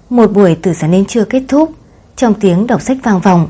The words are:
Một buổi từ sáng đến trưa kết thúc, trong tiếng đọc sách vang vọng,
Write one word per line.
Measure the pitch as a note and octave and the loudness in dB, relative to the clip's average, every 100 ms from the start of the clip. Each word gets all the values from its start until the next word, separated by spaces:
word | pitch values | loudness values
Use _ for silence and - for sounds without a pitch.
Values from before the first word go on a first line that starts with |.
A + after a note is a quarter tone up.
| - | -4
Một | A#3+ G#3+ | 0 2
buổi | G3+ F#3 E3 | 4 2 2
từ | F#3+ | -2
sáng | D#3 D#3 | -4 0
đến | F#3 G3 | 0 0
trưa | A#3 G#3 | -2 -2
kết | C4 C4 | -4 0
thúc, | C#4 D#4+ - - _ _ - | 0 0 -4 -20 _ _ -2
trong | A#3 | -2
tiếng | G#3+ G3 F3 A#3+ | 0 0 0 0
đọc | G3 | -2
sách | - C4 | -2 -4
vang | A#3 F#3+ | -2 0
vọng, | F#3+ F3 D#3 | 2 2 0